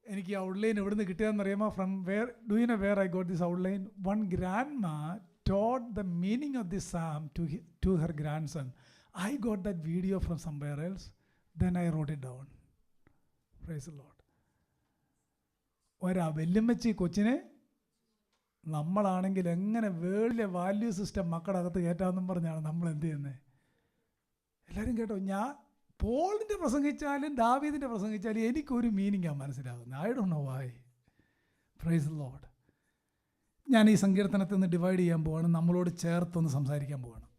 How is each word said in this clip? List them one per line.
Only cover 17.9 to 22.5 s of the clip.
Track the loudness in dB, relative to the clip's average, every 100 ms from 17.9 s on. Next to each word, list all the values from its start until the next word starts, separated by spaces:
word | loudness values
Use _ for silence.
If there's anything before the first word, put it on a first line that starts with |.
| _ _ _ _ _ _ _ -6 -4
നമ്മളാണെങ്കിൽ | 0 2 2 2 0 0 0 0
എങ്ങനെ | 0 0 0 -2
വേൾഡിലെ | -2 0 0 0 -2 -2
വാല്യൂ | -2 0 -2 -2
സിസ്റ്റം | -4 -2 -2
മക്കളുടെ | -2 -2 -2
അകത്ത് | 0 0
കയറ്റാമെന്നും | 0 0 0 -2 -2
പറഞ്ഞാണ് | -2 -2